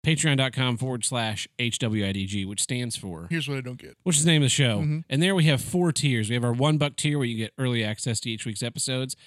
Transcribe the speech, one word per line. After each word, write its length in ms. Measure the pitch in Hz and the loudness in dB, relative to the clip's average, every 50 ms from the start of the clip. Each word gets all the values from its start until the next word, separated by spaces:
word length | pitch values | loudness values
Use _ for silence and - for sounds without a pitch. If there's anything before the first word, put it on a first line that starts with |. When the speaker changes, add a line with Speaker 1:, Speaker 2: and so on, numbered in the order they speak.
| - | 2
Speaker 1:
patreon 320 | 156 160 147 - 156 139 | 2 2 2 2 2 2
dot 160 | 135 135 131 | 2 2 0
com 240 | - 131 131 127 120 | 0 0 0 0 0
forward 260 | 110 131 131 127 117 | -2 -2 -4 -4 -4
slash 460 | - - 131 120 113 110 104 95 - - _ - | -4 -2 -2 -2 -2 -2 -4 -6 -8 -10 _ -4
H 200 | 120 120 - - | -2 -2 -2 -2
W 260 | - 113 107 107 101 | -2 0 0 0 0
I 60 | 98 | 0
D 140 | 98 98 92 | 0 -2 -2
G, 180 | 92 104 101 95 | -2 -4 -4 -4
which 160 | 95 104 - | -4 -4 -6
stands 340 | - - 127 123 123 117 113 | -4 -4 -4 -4 -4 -6 -8
for 320 | - - 95 85 78 85 87 | -8 -8 -10 -10 -10 -8 -6
Speaker 2:
Here's 180 | 165 165 143 143 | -6 -4 -4 -4
what 80 | 139 | -6
I 60 | 135 | -6
don't 160 | 127 127 127 120 | -6 -10 -12 -12
get. 180 | - - - _ | -16 -20 -20 _
Speaker 1:
Which 140 | _ 185 165 147 | _ 2 2 4
is 60 | 156 | 6
the 60 | 170 | 6
name 100 | 160 151 | 6 6
of 40 | 143 | 6
the 40 | 127 | 4
show. 300 | - - 139 120 110 104 | 4 4 4 4 4 2
Speaker 2:
Mm-hmm. 180 | 156 151 151 160 165 _ | 2 0 0 -2 -4 _
Speaker 1:
And 140 | 127 143 | 0 2
there 120 | 170 190 196 | 2 4 4
we 80 | 185 156 | 4 4
have 180 | 160 143 123 | 4 4 2
four 280 | - - - 180 180 170 | 0 -2 0 2 2 2
tiers. 380 | 143 - - 143 127 113 107 101 | 2 2 2 2 2 2 0 0
We 60 | 120 | 0
have 100 | 123 120 | 0 0
our 80 | 120 | 0
one 240 | 117 120 139 151 156 | 2 2 4 4 4
buck 200 | 147 147 143 131 | 2 2 0 -2
tier 200 | - - 151 147 | -2 -2 0 0
where 100 | 147 131 | 0 0
you 120 | 117 117 110 | -2 -2 -4
get 160 | 110 107 _ | -4 -6 _
early 260 | - 131 127 123 117 | -4 -2 0 0 0
access 380 | 110 107 107 - - 127 113 - | 0 -2 -4 -4 -4 -4 -4 -2
to 100 | - 123 | -4 -6
each 140 | 110 110 - | -8 -6 -8
week's 180 | 117 107 - | -8 -6 -6
episodes. 540 | 120 120 - - - - 131 127 131 131 - _ - | -8 -8 -6 -6 -4 -4 -2 -4 -4 -6 -8 _ -16